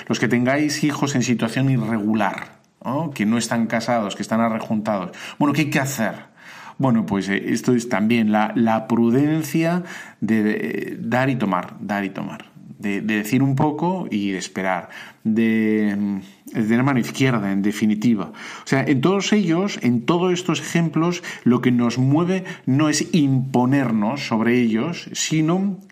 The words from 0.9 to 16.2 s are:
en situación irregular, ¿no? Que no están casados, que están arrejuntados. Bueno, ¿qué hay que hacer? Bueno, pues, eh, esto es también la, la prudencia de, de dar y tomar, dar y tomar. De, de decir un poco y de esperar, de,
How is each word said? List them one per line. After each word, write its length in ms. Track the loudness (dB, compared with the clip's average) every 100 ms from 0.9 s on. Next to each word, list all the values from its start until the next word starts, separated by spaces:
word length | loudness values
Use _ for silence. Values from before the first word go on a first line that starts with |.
| 0 -2 0
en 80 |
situación 460 | 0 0 0 0 2
irregular, 880 | 2 0 -2 0 0 0 -2 -10 -18 _ _ -6
¿no? 260 | -4 -4
Que 140 | -2 0
no 120 | 0
están 300 | 0 -2 0
casados, 480 | -2 -2 -2 -2 -6
que 60 |
están 180 | -4 0
arrejuntados. 720 | 0 -2 -4 -4 -2 -4 -4 -10 -16 -2
Bueno, 140 | 0
¿qué 120 | 2
hay 60 | 0
que 100 | 0
hacer? 500 | -2 -2 -4 -6 -14 _ -20 -20 -16 -2
Bueno, 280 | 2 2 2
pues, 220 | -2 0
eh, 240 | -2 0
esto 220 | 0 2
es 160 | 0 0
también 420 | 0 2 2 2
la, 220 | 2 2 2
la 320 | 2 2 0
prudencia 960 | 2 4 4 2 0 0 0 0 0 -4 -12 -18 -6
de, 220 | 0 2
de 540 | 2 0 -4 -6 -6 -8
dar 280 | -2 0 0
y 60 | 0
tomar, 400 | 0 -2 -4 -10
dar 240 | -6 -4 -4
y 40 |
tomar. 380 | -6 -10 -12 -18 -20 -20 -8
De, 220 | -4 -2
de 160 | 0 -2
decir 260 | 0 2
un 140 | 2 2
poco 500 | 0 0 -2 -2 -4
y 220 | -2 -2
de 60 | -4
esperar, 500 | -6 -4 -2 -2 -4 -14 -20 -8 -2
de, 960 | 2 2 2 2 2 0 0 -2 -4